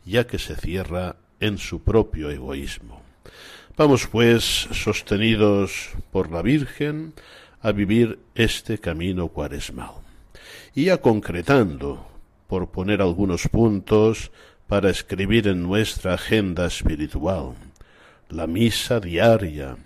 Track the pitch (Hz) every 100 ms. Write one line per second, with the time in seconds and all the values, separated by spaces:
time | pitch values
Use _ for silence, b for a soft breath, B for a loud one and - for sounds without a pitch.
0 | - 110 120 95 - 78 80 92 82 87
1 | 92 - _ _ 107 98 - 85 - 107
2 | 104 80 73 71 65 69 69 - 57 -
3 | - _ B B B B B - 151 127
4 | - 110 117 117 - - - - - 104
5 | - 101 113 110 107 101 95 - - -
6 | - 95 87 82 85 156 135 - 147 151
7 | 160 151 B B B B 113 101 98 113
8 | 117 98 _ - 113 - - 110 - 80
9 | 90 90 85 78 73 71 - 62 - -
10 | - - - B B B B - 165 180
11 | 127 110 - 87 85 139 101 69 71 -
12 | - - - _ _ 95 90 - 92 104
13 | 95 87 101 85 - 123 117 101 - 107
14 | 110 110 - b b b _ 101 95 90
15 | - 92 98 117 101 92 87 98 110 -
16 | 92 87 - 110 98 85 87 - - 76
17 | 76 - - 95 64 60 - _ b b
18 | b b b 82 80 85 117 - - 120
19 | 92 82 110 113 95 73 67 62